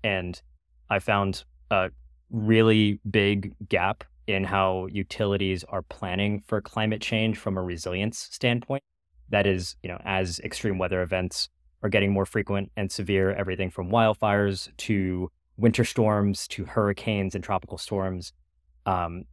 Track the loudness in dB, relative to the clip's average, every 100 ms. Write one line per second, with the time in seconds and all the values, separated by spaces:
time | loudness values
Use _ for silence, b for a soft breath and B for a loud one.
0 | -2 -2 -4 -8 -16 _ _ _ -4 -2
1 | 2 2 2 -2 -10 _ -2 0 0 -4
2 | -20 -20 _ -4 4 6 8 6 4 2
3 | 0 2 2 2 -2 -10 -2 0 0 -2
4 | -10 _ -4 -2 0 2 2 0 -2 -4
5 | -4 -2 0 0 0 -2 -4 -8 -8 -10
6 | -6 0 0 -2 -2 -4 -4 -2 -2 -2
7 | 0 0 2 0 -4 -4 -4 -6 -4 -2
8 | -2 -4 -12 -2 0 0 -2 -8 -8 _
9 | _ _ -2 2 4 2 -2 -8 -12 -10
10 | -4 -2 -2 -4 -8 -4 -2 -2 0 -2
11 | 0 -2 -2 -4 -8 _ _ _ 0 2
12 | 4 2 0 -2 -2 -2 -2 -4 -6 -4
13 | 0 2 2 0 -2 -4 -4 -4 0 4
14 | 4 4 2 2 2 0 -6 -10 -2 0
15 | 0 -2 -4 -8 _ 0 2 4 0 2
16 | 2 2 2 0 -6 -10 -4 0 0 0
17 | -2 -2 -2 -4 -4 -4 -4 -10 -6 -4
18 | -2 -4 -10 -16 _ _ _ _ -2 0
19 | -2 -6 -12